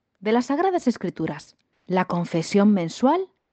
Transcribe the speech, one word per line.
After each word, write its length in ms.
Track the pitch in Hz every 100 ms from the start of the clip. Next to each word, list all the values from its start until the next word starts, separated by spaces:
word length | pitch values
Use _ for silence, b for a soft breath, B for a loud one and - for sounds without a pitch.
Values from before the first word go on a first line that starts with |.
| _ _
de 120 | 202
las 160 | 233 247
Sagradas 400 | 285 381 349 -
Escrituras, 680 | - 180 - 160 151 - _ _ _ -
la 200 | 185 180
confesión 680 | 175 170 170 160 202 208
mensual 560 | 196 165 - 254 349 381 _ _